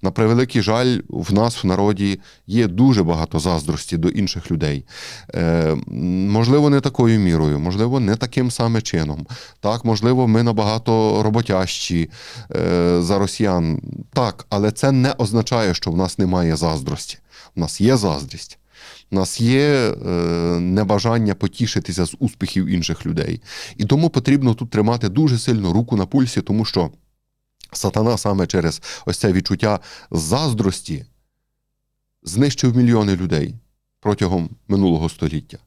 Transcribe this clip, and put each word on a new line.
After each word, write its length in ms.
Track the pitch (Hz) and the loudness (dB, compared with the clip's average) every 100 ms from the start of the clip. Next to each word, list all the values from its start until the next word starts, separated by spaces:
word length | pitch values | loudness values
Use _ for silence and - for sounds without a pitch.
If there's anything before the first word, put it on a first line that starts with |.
На 100 | 95 | -4
превеликий 500 | 92 110 117 127 120 | 0 2 4 2 0
жаль, 380 | 95 110 127 120 - | 2 2 2 0 -4
в 240 | - 85 | -6 0
нас 300 | 98 117 120 | 2 2 0
в 40 | 92 | -2
народі 520 | 92 101 98 101 95 - _ - | 2 0 0 -2 -4 -10 _ -4
є 200 | 107 113 | 0 2
дуже 360 | 87 131 113 | 4 4 4
багато 360 | 85 82 82 95 | 2 0 0 -2
заздрості 580 | 87 85 73 76 - 85 | 0 -2 -2 -6 -4 -2
до 120 | 85 | 0
інших 420 | 80 95 82 - | 0 -4 -4 -4
людей. 340 | 82 76 71 - - - - - - | -2 -2 -4 -8 -18 -16 -18 -10 -2
Е, 400 | 85 82 80 78 - - 87 92 98 | 0 2 0 -2 -4 -6 -2 -2 0
можливо, 400 | 104 117 143 147 | 2 4 4 4
не 120 | 139 | 2
такою 380 | 135 - 117 110 | 0 2 2 4
мірою, 400 | 92 82 78 73 | 4 2 2 0
можливо, 400 | 82 98 113 135 | -2 -2 0 0
не 160 | 107 113 | 0 0
таким 360 | 127 - 127 | -2 -2 -2
саме 300 | - 117 113 | 0 0 0
чином. 460 | - 85 76 73 73 - - _ | -2 -2 -2 -6 -10 -14 -18 _
Так, 260 | 101 113 113 | -4 -2 0
можливо, 420 | 107 113 127 123 | 0 2 2 4
ми 160 | 110 | 4
набагато 800 | 117 110 104 110 117 113 110 104 | 2 2 0 0 0 2 2 2
роботящі, 880 | 104 110 117 95 92 - - 87 80 - - - 110 - | 2 0 0 0 -2 -6 -4 -2 -2 -8 -18 -18 -8 -4
е, 460 | 87 90 87 87 | 0 2 2 2
за 180 | 87 98 | 2 0
росіян. 600 | 98 - 110 90 82 78 - - - | 0 0 0 2 0 -2 -6 -14 -6
Так, 320 | - 120 - - | -2 -2 -4 -6
але 220 | 104 107 | 0 0
це 200 | - 135 | 0 0
не 200 | 131 131 | 2 2
означає, 600 | - 110 113 110 120 104 | 0 0 0 0 0 0
що 180 | 87 - | -2 -2
в 60 | 85 | -2
нас 220 | 92 - | -2 0
немає 360 | 92 90 85 78 | 0 2 0 0
заздрості. 640 | 82 78 67 71 - - _ - - - | 0 -2 -4 -8 -10 -16 _ -20 -14 -6
В 40 | |
нас 220 | 80 - | -6 0
є 160 | 107 131 | 2 2
заздрість. 600 | 101 71 71 85 - - _ - - - _ | 0 -2 -8 -14 -18 -20 _ -20 -20 -20 _
У 40 | 95 | -2
нас 260 | 92 - | -2 0
є, 200 | 113 131 | 2 4
е, 480 | 147 143 110 - - 87 85 85 85 87 | 2 2 0 -2 -4 -2 0 0 0 0
небажання 760 | 87 95 92 101 117 117 107 95 | 0 0 2 2 2 0 0 0
потішитися 680 | 98 - 117 - - 90 85 | -4 -2 -2 -2 -4 -2 -4
з 100 | - | -2
успіхів 460 | 131 - 95 - 90 | -4 -4 -4 -2 0
інших 400 | 92 80 82 - | -2 -2 -6 -4
людей. 360 | 80 76 82 - - - - | -4 -4 -6 -10 -16 -16 -6
І 80 | 107 | 0
тому 240 | 139 165 | 2 2
потрібно 440 | 139 123 143 131 | 0 2 2 4
тут 160 | 110 117 | 0 -2
тримати 400 | 104 107 117 104 | 0 2 2 0
дуже 300 | 101 156 120 | 2 2 2
сильно 340 | - 113 95 | 0 0 2
руку 220 | 90 120 110 | 2 2 -2
на 100 | 92 | 0
пульсі, 360 | 135 127 - | 0 0 -2
тому 240 | - 104 107 | -2 -2 0
що 260 | - 82 - _ _ _ _ _ _ - | 0 -2 -4 _ _ _ _ _ _ -16
сатана 460 | - - - 110 110 | -4 -2 2 0 0
саме 300 | 107 98 90 | 0 0 0
через 340 | 95 82 - - - - | 0 0 -4 -12 -10 -6
ось 120 | - | -2
це 160 | 107 | 0
відчуття 460 | 92 - 131 110 104 - - - | 0 0 -2 0 -2 -6 -20 -6
заздрості 960 | 82 78 120 156 110 98 87 - 135 120 _ _ _ _ _ _ _ _ _ _ _ | -4 0 0 0 0 -2 -2 -8 -12 -12 _ _ _ _ _ _ _ _ _ _ _
знищив 540 | - 95 143 - 127 120 | -6 0 0 2 0 4
мільйони 380 | 120 117 104 92 | 4 4 2 0
людей 400 | 90 80 71 117 _ _ _ _ | 0 -2 -2 -8 _ _ _ _
протягом 500 | 107 101 95 92 80 - _ | -2 0 0 0 -4 -10 _
минулого 420 | 95 95 82 80 | 2 4 2 0
століття. 480 | - 80 76 - - | -2 -4 -4 -10 -20